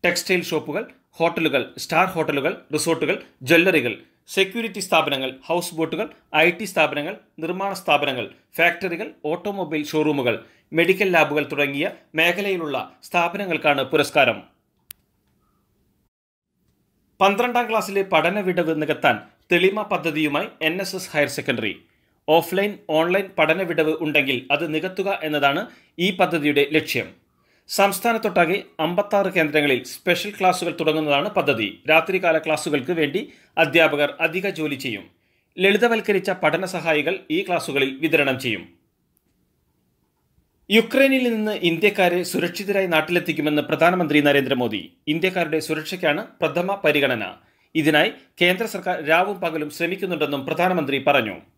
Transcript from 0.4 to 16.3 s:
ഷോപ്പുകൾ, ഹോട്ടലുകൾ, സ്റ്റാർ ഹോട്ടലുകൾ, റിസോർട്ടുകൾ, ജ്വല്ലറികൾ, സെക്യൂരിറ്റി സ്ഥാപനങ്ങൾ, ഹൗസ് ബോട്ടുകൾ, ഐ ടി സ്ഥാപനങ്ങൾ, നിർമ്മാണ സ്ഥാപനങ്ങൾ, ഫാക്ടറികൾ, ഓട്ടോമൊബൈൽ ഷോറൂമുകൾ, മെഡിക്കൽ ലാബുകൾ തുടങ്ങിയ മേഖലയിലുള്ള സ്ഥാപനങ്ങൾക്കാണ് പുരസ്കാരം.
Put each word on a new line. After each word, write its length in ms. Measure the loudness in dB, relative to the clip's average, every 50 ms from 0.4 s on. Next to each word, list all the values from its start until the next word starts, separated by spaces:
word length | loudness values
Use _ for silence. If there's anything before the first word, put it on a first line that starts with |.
| -2
ഷോപ്പുകൾ, 420 | -4 -6 -6 -4 -6 -8 -8 -8 -10 -16 _ _ _
ഹോട്ടലുകൾ, 640 | _ -2 -2 -2 0 0 -2 0 0 -2 -4 -4 -10
സ്റ്റാർ 300 | -14 -8 -2 2 2 2
ഹോട്ടലുകൾ, 540 | 2 0 -4 -2 -2 -2 -2 -2 -2 -4 -4 -10 _ -4
റിസോർട്ടുകൾ, 500 | -2 0 0 0 0 0 -2 -2 -4 -6 -18 _ _ 0
ജ്വല്ലറികൾ, 540 | 4 4 6 6 4 2 2 0 0 -6 -8 -14 _ _ _ _
സെക്യൂരിറ്റി 520 | -6 -2 -2 -2 0 -2 -6 -6 -6 -8 -8
സ്ഥാപനങ്ങൾ, 560 | -4 0 2 2 2 0 -2 -4 -4 -8 -8 -12 _
ഹൗസ് 300 | -2 -2 -2 -2 -4 -4
ബോട്ടുകൾ, 340 | -4 -4 -4 -2 -6 -6 -8 -10 _ _ _ 2
ഐ 160 | 4 4 4
ടി 120 | 2 0 -10
സ്ഥാപനങ്ങൾ, 540 | -4 0 0 0 0 0 -6 -6 -8 -10 -12 _ _ _ -10
നിർമ്മാണ 340 | -8 -8 -6 -4 -4 -6 -6
സ്ഥാപനങ്ങൾ, 560 | -6 0 2 2 2 2 -2 -4 -4 -8 -10 -12 _ _ _ _
ഫാക്ടറികൾ, 540 | 2 2 2 2 0 -6 -6 -6 -6 -8 -12 -12 _ -6
ഓട്ടോമൊബൈൽ 600 | -6 -6 -4 -6 -8 -6 -6 -6 -4 -4 -6 -4
ഷോറൂമുകൾ, 600 | -2 -2 0 2 2 0 2 2 0 0 -2 -6 -18 _ _ _ _ 0
മെഡിക്കൽ 360 | 2 4 4 2 2 2 2
ലാബുകൾ 380 | 4 4 4 4 2 -2 -2 -2
തുടങ്ങിയ 400 | -2 -2 -2 -2 -2 -4 -4 -6 -6 -10 _ _ 0
മേഖലയിലുള്ള 800 | 2 2 2 2 0 -2 -4 -2 -4 -4 -4 -6 -6 -6 -8 -14 _ -18
സ്ഥാപനങ്ങൾക്കാണ് 800 | -4 -2 0 0 0 -2 -6 -4 -4 -4 0 2 2 2 2 0
പുരസ്കാരം. 720 | 0 2 0 0 2 4 4 4 4 2 -2 -8 _ _ _ _ _ _ _ _ _ -20 _ _ _ _ _ _ _ _ _ _ _ _ _ _ _ _ _ _ _ _ _ _ _ _ _ _ _